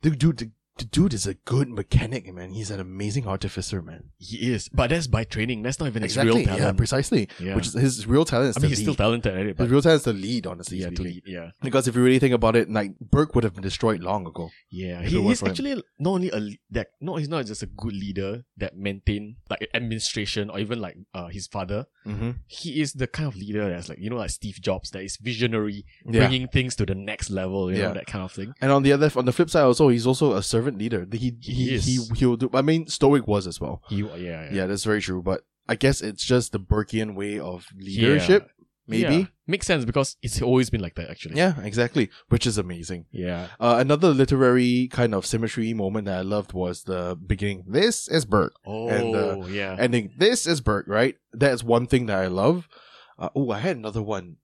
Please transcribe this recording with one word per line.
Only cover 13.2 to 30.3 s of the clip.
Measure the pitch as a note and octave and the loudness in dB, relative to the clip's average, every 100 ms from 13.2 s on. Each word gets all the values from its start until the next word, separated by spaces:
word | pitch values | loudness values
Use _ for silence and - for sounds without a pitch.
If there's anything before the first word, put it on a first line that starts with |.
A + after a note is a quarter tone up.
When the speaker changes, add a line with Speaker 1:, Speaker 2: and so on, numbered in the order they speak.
| D3+ | 4
Speaker 1:
would | B2 | 2
have | A2+ F#2 | 0 -2
been | |
destroyed | F#2+ - A2+ G2+ | -6 0 0 0
long | F2 G2+ F2 | -2 -4 -4
ago. | D#2 E2 - _ | -10 -12 -12 _
Speaker 2:
Yeah, | F2+ F#2 F2 | -10 -8 -6
Speaker 1:
if | F#2+ | -2
Speaker 2:
he, | F#3 | 2
Speaker 1:
it | |
weren't | G#3 | 2
Speaker 2:
he's | B3 | 2
Speaker 1:
for | G2 | 0
him. | |
Speaker 2:
actually, | E3 C#4 C4 - _ | -4 -4 -6 -10 _
not | D3+ | 0
only | F#3+ F#3 | 0 -2
a | G#2+ | -4
le-, | G#2 G#2 _ | -6 -10 _
that, | A2 G#2+ _ | -8 -8 _
no, | B2 E3 | -8 -6
he's | D3 | -4
not | D#3+ A2+ | -4 -6
just | G#2 | -8
a | G#2 | -12
good | - G#2+ | -8 -8
leader | G2+ G2 F#2+ F#2+ A2+ B2+ - | -6 -6 -6 -6 -8 -14 -10
that | G2 F#2 | -10 -6
maintain, | G2 G2 - G#2 G#2 A#2+ - | -8 -4 -4 -4 -6 -18 -10
like, | G#2+ A2+ | -8 -6
administration | A2+ A#2+ A2+ - - G#2 - G2+ | -6 -4 -4 -4 -4 -4 -4 -6
or | G2 | -6
even, | G#2 A#2+ | -6 -6
like, | F#2 F2+ F#2+ F#2 | -8 -12 -16 -14
uh, | F2 | -12
his | F#2 F#2 | -12 -10
father. | G#2 F#2 G2+ C#3 _ G#2+ | -8 -6 -6 -8 _ -10
Speaker 1:
Mm-hmm. | G#2 A2+ B2 - | -6 -6 -8 -14
Speaker 2:
He | - F3 C#3+ | -14 -6 -4
is | C#3+ | -4
the | C#3 B2+ | -2 -6
kind | - D3+ | -4 -6
of | G2 | -6
leader | G2+ G#2 G#2 | -6 -4 -2
that's, | F2 E2+ | -4 -10
like, | - | -10
you | G2+ | -8
know, | B2 | -6
like | - | -6
Steve | - G#2+ F#2 | -8 -10 -8
Jobs, | G#2 F#2 - | -4 -4 -6
that | F#2+ | -12
is | G2 - | -12 -10
visionary, | G#2+ A2+ A#2+ A2 G#2+ G2+ - _ - | -8 -2 -2 0 -2 -6 -14 _ -2
Speaker 1:
Yeah. | A2+ G#2+ | 4 4
Speaker 2:
bringing | B2+ B2+ | 4 0
things | C3+ B2+ - | 0 -2 -2
to | G2 | -4
the | F#2+ | -4
next | G2 G#2+ - | -6 -10 -6
level, | F#2+ F#2 F#2+ F#2 | -4 -2 -2 0
you | G2 | 0
know, | F#2+ | -2
Speaker 1:
Yeah. | |
Speaker 2:
that | F2+ - | -4 -8
kind | G2+ | -8
of | F#2 | -8
thing. | - G2+ - | -10 -12 -2
Speaker 1:
And | C3+ | 4
on | C#3 | 6
the | C#3 | 6
other, | C#3 D3+ B2+ | 6 4 4
on | B2+ | 0
the | |
flip | - E3 | 2 4
side | E3+ | 6
also, | C3+ B2 D3 | 6 8 6
he's | A#2+ A#2 | 6 2
also | C3 D3 | 2 2